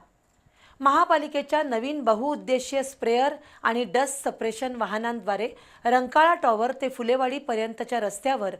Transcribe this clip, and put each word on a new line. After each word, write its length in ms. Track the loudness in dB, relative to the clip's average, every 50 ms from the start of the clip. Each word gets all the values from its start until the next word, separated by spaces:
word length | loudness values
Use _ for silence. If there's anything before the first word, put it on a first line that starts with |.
| _ _ _ _ _ _ _ _ _ _ _ _ _ _ _ 2
महापालिकेच्या 800 | 4 4 6 6 4 4 4 2 2 0 -4 -4 -2 0 0 0 0
नवीन 380 | 0 -2 -4 -2 -4 -4 -2 2
बहुउद्देशीय 760 | 2 2 2 2 -2 -4 -4 -2 0 0 0 0 -2 -4 -4 -4
स्प्रेअर 520 | -4 -8 -6 -2 0 2 2 2 2 0 -4 -16 -20 -14 -4 -2
आणि 220 | -2 -2 -2 -4
डस्ट 440 | 0 0 0 0 0 -2 -6 -6 -6
सप्रेशन 480 | -6 -4 -6 -6 -6 -4 -6 -8 -4
वाहनांद्वारे 720 | -4 -4 -4 -4 -4 -4 -4 -6 -6 -4 -4 -4 -2 -4 -6 -8 -12 -20 -20 -14 -4 0
रंकाळा 500 | 2 2 2 2 4 4 6 6 6 4
टॉवर 380 | 4 2 2 2 2 0 -2 -2
ते 160 | -2 -4 -6
फुलेवाडीपर्यंतच्या 1120 | -4 -4 0 0 2 2 2 0 -2 -4 -4 -4 -4 -2 -2 -4 -6 -8 -8 -4 -4 -2
रस्त्यावर 540 | -2 -4 -6 -4 -2 -2 -2 0 -2 -4 -6 -8